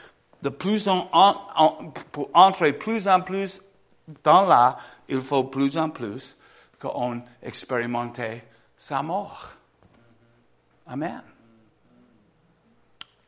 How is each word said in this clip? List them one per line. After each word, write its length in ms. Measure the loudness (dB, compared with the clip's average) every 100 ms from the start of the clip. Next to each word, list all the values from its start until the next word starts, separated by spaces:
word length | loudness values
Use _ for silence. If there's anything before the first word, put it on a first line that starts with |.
| -20 _ _ _
de 80 | -10
plus 380 | -6 -2 -2 0
en, 200 | -2 2
en, 240 | 4 4 4 -4 2
en, 360 | 2 0 -10 -16 -12
pour 180 | -10 0
entrer 400 | 6 6 6 0
plus 340 | 0 -4 -2 2
en 140 | 2
plus 400 | 0 -6 -6 -10 -20 _ _ _ -20 -2
dans 220 | 4 6 6
là, 320 | 6 6 2 -10 -20 -6
il 140 | -6
faut 220 | 0 -2
plus 340 | 0 -2 -2 0
en 120 | -4
plus 460 | -6 -10 -10 -14 -20 _ -20 _ _
qu'on 420 | -8 -6 -6 -6 -12 _
expérimente 800 | -12 -10 -4 -4 -2 -6 -6 -8 -10 -10 -16 _ _ _
sa 280 | -8 -6
mort. 480 | -6 -8 -10 -16 -20 -20 _ _ _ _ _ _ _ _ _ _ _ _ -14
Amen. 340 | -10 -10 -10 -18 _ _ _ _ _ _ _ _ _ _ _ _ _ _ _ _ _ -20 _